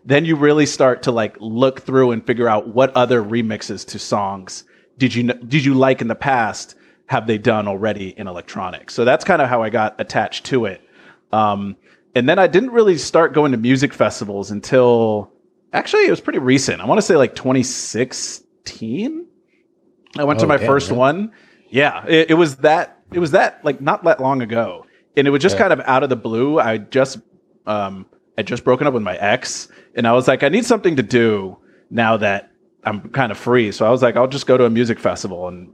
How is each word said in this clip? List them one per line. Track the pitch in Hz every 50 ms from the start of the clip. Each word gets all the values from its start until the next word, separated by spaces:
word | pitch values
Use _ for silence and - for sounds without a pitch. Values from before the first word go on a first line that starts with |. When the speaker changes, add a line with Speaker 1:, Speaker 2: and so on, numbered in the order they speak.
| _
Speaker 1:
then | - 139 143 165
you | 165 160
really | 143 143 147 151 151 147
start | 139 - - 143 131 123 120 -
to, | 139
like, | 120 117 110 104 - -
look | 107 113 110 117 131 131 131 -
through | - - 131 131 131 123
and | 117 110 -
figure | - 120 113 120 117
out | 110 107 101 113 104
what | 123 135 131 -
other | 127 123 120 127 120
remixes | 107 101 113 120 117 110 110 104 - - 104 92 -
to | - - 104
songs | - - 120 107 101 98 98 98 92 - - - - _ _ _ _ _ _ -
did | 131 123 104
you | 120 120 120
kn-, | 120 - 120 113
did | 135 156 131
you | 139
like | 135 131 131 135 131 -
in | 127 113
the | 110
past | - - 143 135 120 113 104 92 - - - - _ _ _ _ _ _
have | - 135 123 113
they | 117 110 104
done | 104 123 110 107 104 101
already | 98 95 104 110 104 104 98 92 - -
in | 101
electronic. | 95 90 87 82 - - - 95 92 - 73 - -
So | - - 117
that's | 120 143 160 -
kinda | - 180 156 139
how | 120 123 117
I | 113 110
got | 107 113 107 107 - -
attached | 113 - - 120 107 95 - - -
to | - 139 127 113
it. | 101 92 - _ _ _ _ - - - _ _ _
Um, | - 110 107 104 101 101 101 101 95 _ _ _ _ _ _ _ _
and | 127 120 135
then | 170 190
I | 185 165
didn't | 143 185 247 254
really | 233 233 220 202 180 143
start | - - - 165 170 151
going | 135 151 151 147
to | 127 110
music | 113 123 131 131 143 139 -
festivals | - 123 107 - - 113 101 101 101 98 -
until, | 104 104 - - - 131 123 120 120 117 113 110 107 104 101 - _ _ _ _ _ _ _ _
actually, | - - - - - 427 415
it | 330
was | 170 -
pretty | - - - 170
recent. | 135 127 131 135 135 - 92 85
I | 90
wanna | 113 156 175
say, | - - 180
like, | 151 131 117 -
twenty | - - 131 131 131
sixteen. | 120 - - - - - - 104 131 127 - - - - - - _ _ _ _ _ - - - 113 113 120 165 220 294 311 330 349 - _ _ _ _ _ _ _ _ _ _ _ _ _ _ _ _ _ -
I | 147
went | 139 - 110
to | -
Speaker 2:
Oh, | -
Speaker 1:
my | 147 135
Speaker 2:
damn, | 110
Speaker 1:
first | 117 139 143 - -
Speaker 2:
man. | 123 120
Speaker 1:
one. | 127 139 151 185 208 220 - _ _ _ _ _ _ _
Yeah, | - 127 143 139 - 85 -
it, | - 165 160 160 160
it | 160
was | 165 175 151 131
that, | 131 139 151 156 175 156 - - _ _ _
it | - 175
was | 175 147
that, | 147 196 247 - - - -
like, | 151 135 131
not | 135 151 196 - -
that | 170 156 -
long | 131 131 139 131
ago. | 120 107 117 117 113 95 90 85 - _ _ _ _ _ _
And | 143 135
it | 143
was | 139 143
just | 147 196 196
Speaker 2:
Yeah. | - 214 190
Speaker 1:
kind |
of | 160 131 -
out | - 131 131
of | 139 131
the | 123
blue. | 113 - 117 113 113 127 143 151 160
I | 113 113 113 110
just, | 101 - - 131 135 135 - 220 _ _ _ _ _ _ _ _ _
um, | 107 107 104 101 98 98 95 95 _ _ _ _ _ _
I | -
just | 104 - 120 120 -
broken | 131 127 131 147
up | 147 127
with | 117 107
my | 92 92
ex, | - 101 101 113 - - - - - - - - - _ _ _
and | - 117
I | 117
was | 117 127 127
like, | - 131 123
"I | 143 139
need | 165 233 233
something | - 240 214 - 180 160
to | 135
do | 110 98 127 120 117 113 107 101 95 92 90 _ _ _ _ _ _ _
now | - 117 117 113 113
that | 107 107 101 98 98 - _ _ _ _ _ _ _ _
I'm | 110 107 101 - -
kinda | - 135 131 110 101
free." | - - 120 123 127 113 104
So | 95 - 117
I | 131
was | 131 120
like, | 127 120 113
"I'll | 117 123 131
just | 139 139 -
go | - 131
to | 127 123
a | 117
music | 113 117 123 113 113 -
festival," | - 95 87 - - 101 92 87 90 90
and | 90 87 90 -